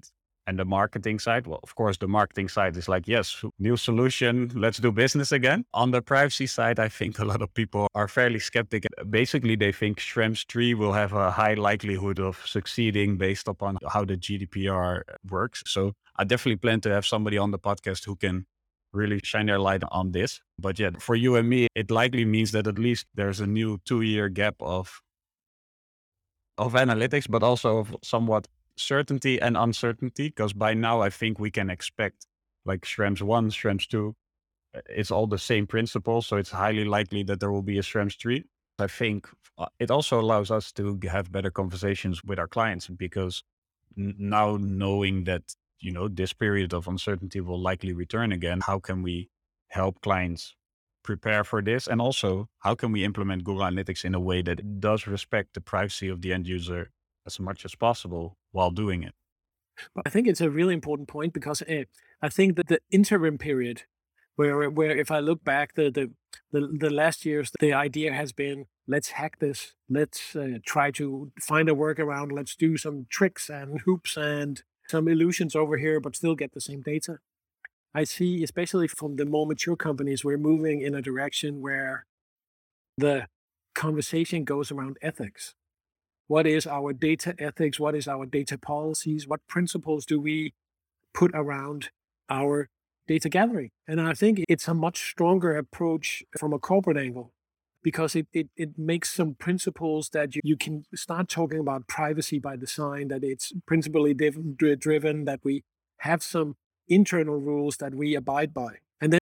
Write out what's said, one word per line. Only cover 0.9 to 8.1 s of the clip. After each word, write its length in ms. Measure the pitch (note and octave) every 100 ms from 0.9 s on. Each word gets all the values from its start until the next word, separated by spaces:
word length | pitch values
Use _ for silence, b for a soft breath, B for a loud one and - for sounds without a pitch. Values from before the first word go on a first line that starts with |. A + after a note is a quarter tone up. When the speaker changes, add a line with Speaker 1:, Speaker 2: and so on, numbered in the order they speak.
| - G#2 G#2+
Speaker 1:
side. 260 | - A#2 A#2+
Well, 140 | D#2+
of 120 | - -
course, 220 | A2 F#2+
the 100 | F#2+
marketing 400 | G#2 G2 - F#2+
side 300 | - F#2+ E2+
is 100 | F2
like, 180 | F#2 -
"Yes, 380 | A2+ - - A2 -
new 160 | G2+ A#2+
solution, 760 | - A2+ B2+ - B2 B2 A#2+ A#2+
let's 220 | A2 G#2+
do 120 | A#2+
business 420 | G#2+ B2+ D3 C#3
again." 320 | C#3+ B2+ E3 B2
On 180 | - B2
the 100 | B2
privacy 460 | - C#3 C#3+ - C3+
side, 320 | - A#2 A#2+
I 80 | A2
think 320 | - F#2+ G#2+
a 60 | G#2+
lot 160 | G2+
of 120 | G#2
people 340 | - A2 G#2 G#2
are 140 | G#2
fairly 320 | G#2